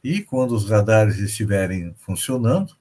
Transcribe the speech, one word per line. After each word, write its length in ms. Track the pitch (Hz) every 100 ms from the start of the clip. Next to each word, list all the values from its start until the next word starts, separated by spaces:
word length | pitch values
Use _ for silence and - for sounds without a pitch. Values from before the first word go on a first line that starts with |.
E 180 | 131 196
quando 320 | 202 127 127
os 160 | 117 101
radares 480 | 107 101 110 107 104
estiverem 760 | 101 - 104 98 95 92 85 -
funcionando 760 | - 95 - 127 117 165 190 _